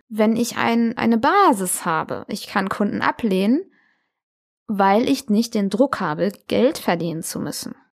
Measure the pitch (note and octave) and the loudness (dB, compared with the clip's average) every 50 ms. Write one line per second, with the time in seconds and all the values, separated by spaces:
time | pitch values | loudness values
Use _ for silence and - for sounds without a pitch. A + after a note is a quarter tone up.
0 | _ _ A3 G#3+ G#3+ A3 A3+ A#3 A#3+ A#3+ - - A#3 A#3 A#3 A#3 A#3 A3+ A3+ - | _ _ -2 2 2 2 2 0 -2 -2 -2 -2 0 0 2 2 0 0 0 0
1 | - A3+ A#3 A3+ B3+ D4+ F#4 G4+ G4 E4 B3 F#3+ F#3 F3 - - - F3+ D#3+ D#3 | 2 2 2 4 2 4 4 6 6 4 4 2 0 -4 -4 -4 -2 -2 -2 -2
2 | - - - G2 - - - - - - - G#3 F#3+ G3 - - G#3 G3+ - G#3+ | -2 -4 -8 -10 -8 -10 -10 -10 -10 -4 -4 -2 -2 -2 -2 -2 -2 -2 0 0
3 | - D4 - - - G#3 F#3 F#3 G3 G#3+ C4 E4+ G4 - _ _ _ _ _ _ | -2 -2 -2 0 -2 0 0 2 2 2 2 2 0 -6 _ _ _ _ _ _
4 | _ _ _ _ _ _ _ _ _ _ _ _ _ - G#3 F#3+ F#3+ G3 G3 A3 | _ _ _ _ _ _ _ _ _ _ _ _ _ -6 0 2 4 4 4 4
5 | B3+ - C#4 - - - G#3 G#3+ A#3 - - G#3+ G3+ F#3+ - G3 C#4+ C#4 - - | 4 2 0 -2 0 0 2 2 2 0 -2 -2 -2 0 2 2 2 2 2 -2
6 | F#3+ D#3 D3+ E3+ E3+ G3+ F#3+ - _ - - G3+ A#3 C#4+ E4 - - G#3 F3 E3+ | -4 -4 -2 -2 -2 -2 -2 -6 _ -2 0 2 2 2 0 0 -2 -2 -2 -2
7 | E3+ E3 D#3 D#3+ - - - - - D3 - - - - - - _ _ | -2 -4 -6 -8 -8 -10 -8 -8 -8 -8 -8 -10 -12 -12 -16 -18 _ _